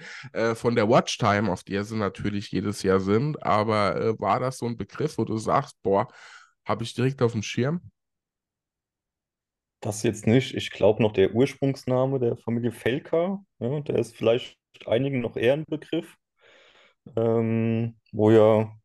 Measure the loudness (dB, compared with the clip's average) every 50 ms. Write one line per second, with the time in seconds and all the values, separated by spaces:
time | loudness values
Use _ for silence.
0 | -10 -18 -16 -16 -18 -10 -4 -2 -2 -2 -2 0 -2 0 2 2 2 4 4 4
1 | 2 0 -4 0 2 2 2 2 0 0 -4 -4 -6 -6 -6 -6 -6 -6 -4 -4
2 | -4 -4 -4 -4 -6 -4 -4 -6 -8 -4 -6 -4 -4 -4 -6 -2 0 2 2 2
3 | 2 2 2 2 2 -2 -6 -4 -2 0 0 2 2 2 0 2 2 0 0 0
4 | -2 -2 -2 -2 0 0 0 0 0 -4 -6 -6 -8 -8 -6 -8 -10 -14 -8 -6
5 | -6 -6 -2 -4 -4 -2 -4 -4 -2 0 0 0 0 -4 -16 _ -2 0 2 2
6 | 0 -2 -8 -20 -20 -20 -20 -20 -20 _ _ _ -6 -6 -4 -4 -4 -8 -4 -2
7 | -2 -2 0 0 -2 0 0 -2 -6 -4 -4 -4 -2 -2 -4 -6 -10 -14 _ _
8 | _ _ _ _ _ _ _ _ _ _ _ _ _ _ _ _ _ _ _ _
9 | _ _ _ _ _ _ _ _ _ _ _ _ _ _ _ _ -8 -6 -6 -2
10 | -2 -2 -2 0 2 4 4 4 2 0 -6 -8 -8 -8 -4 2 4 4 4 4
11 | 0 0 4 2 2 2 4 2 0 0 0 -4 -4 -4 -4 -4 -4 -2 0 0
12 | 0 0 0 0 0 -2 -2 -4 -6 -4 -4 -2 -2 -4 -4 -2 -2 -2 -2 -2
13 | -4 -2 -2 0 0 -2 -4 -8 -12 _ _ -8 -6 -4 -4 -4 -4 -2 -2 -2
14 | -2 -2 -6 0 2 2 2 2 -2 -8 -18 _ _ _ _ -16 -4 -2 0 0
15 | 0 0 -2 -2 -4 -4 -4 0 2 2 2 2 -2 -8 -8 -10 -6 -6 -6 -6
16 | -6 -8 -20 _ _ _ _ _ _ -20 _ _ _ _ _ _ _ _ _ _
17 | _ -8 -4 -2 0 2 2 0 0 0 0 0 0 0 0 -2 -2 -4 -8 _
18 | _ _ -2 2 6 8 8 8 8 8 6 4 2 -2 -8 -20